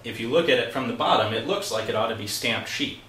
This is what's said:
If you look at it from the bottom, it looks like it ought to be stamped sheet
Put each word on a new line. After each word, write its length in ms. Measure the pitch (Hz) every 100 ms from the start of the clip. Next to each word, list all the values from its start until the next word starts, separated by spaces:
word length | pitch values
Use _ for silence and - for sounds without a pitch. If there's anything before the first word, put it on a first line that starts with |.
If 160 | 117 110
you 100 | 117
look 200 | 156 165
at 100 | 123
it 140 | 117
from 140 | 135 120
the 60 |
bottom, 400 | 113 165 180 -
it 140 | 113 147
looks 240 | 202 -
like 160 | 110 113
it 80 | 110
ought 140 | 113
to 60 | 110
be 120 | 107
stamped 400 | - 123 113 -
sheet 320 | - 139 -